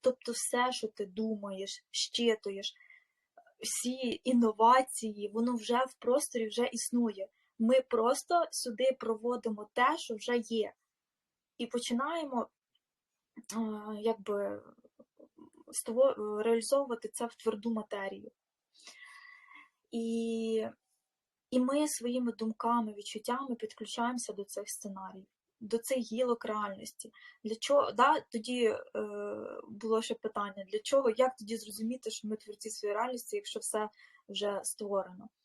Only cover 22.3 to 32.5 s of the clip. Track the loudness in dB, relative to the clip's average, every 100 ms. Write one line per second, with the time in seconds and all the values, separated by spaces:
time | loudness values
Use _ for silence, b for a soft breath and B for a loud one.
22.3 | -2 -4 0 2 2 2 -6 -10 -8 -4
23.3 | -4 -2 -6 -6 -8 -8 -2 0 -2 -6
24.3 | -8 -8 -8 -8 -8 -8 -10 -10 -14 -20
25.3 | _ _ _ -4 -4 0 -2 -2 0 0
26.3 | 0 0 -2 -4 -6 -12 -14 -18 B B
27.3 | B -6 -4 4 4 4 6 6 6 0
28.3 | -8 -4 2 2 2 -4 -6 -6 -6 -6
29.3 | -6 -8 -12 -14 -8 0 0 0 -4 -4
30.3 | -4 -6 -8 -6 -6 2 4 4 4 2
31.3 | 2 -8 -8 -8 -6 -6 -4 -8 -8 -6
32.3 | -8 -8